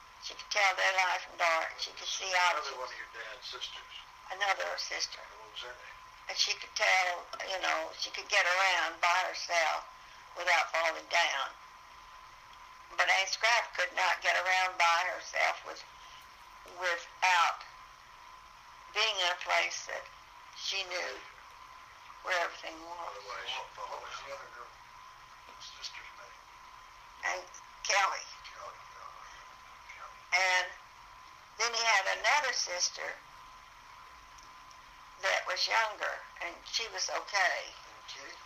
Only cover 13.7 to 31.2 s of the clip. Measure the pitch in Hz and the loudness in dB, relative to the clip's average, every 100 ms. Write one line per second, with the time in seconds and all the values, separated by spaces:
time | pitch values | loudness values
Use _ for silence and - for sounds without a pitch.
13.7 | - 180 - 185 170 180 175 180 185 185 | 0 0 2 2 4 2 4 4 4 4
14.7 | 180 170 170 180 160 - 151 160 165 - | 6 6 6 4 -2 -4 2 2 2 -6
15.7 | - - - - - - - - - - | -12 -14 -18 -18 -18 -20 -20 -20 -18 -16
16.7 | 175 180 170 - - 185 175 165 - - | -2 0 0 -4 2 6 8 6 2 -6
17.7 | - - - - - - - - - - | -16 -18 -20 -20 -20 -20 -20 -20 -20 -20
18.7 | - - - 220 196 175 175 175 175 170 | -20 -4 2 2 4 2 2 2 2 2
19.7 | - - - - - - - - - - | -2 -6 -8 -10 -16 -20 -20 -18 -8 -4
20.7 | 196 185 180 170 165 - - - - - | -2 -2 -4 -4 -8 -12 -18 -20 -18 -18
21.7 | - - - - - 185 180 170 - 165 | -18 -18 -20 -18 -10 0 2 0 -4 -10
22.7 | 160 165 175 170 - - - - - - | -10 -10 -8 -8 -8 -8 -8 -6 -6 -8
23.7 | - 508 - - - 139 139 131 - 123 | -10 -8 -8 -8 -10 -10 -12 -12 -14 -16
24.7 | - - - - - - - - - - | -18 -20 -18 -18 -18 -20 -20 -18 -16 -14
25.7 | - - - - - - - - - - | -12 -12 -10 -14 -16 -18 -18 -20 -20 -20
26.7 | - - - - - - 180 - - - | -20 -20 -20 -20 -6 -4 -4 -6 -16 -18
27.7 | - - 196 190 185 - - - - - | -4 2 4 4 2 -8 -14 -16 -14 -14
28.7 | - - - - - - - - - - | -14 -16 -16 -16 -14 -16 -16 -18 -18 -20
29.7 | - - - - - - 175 185 185 180 | -18 -16 -14 -14 -16 0 2 4 4 2
30.7 | - - - - - | -6 -18 -20 -20 -20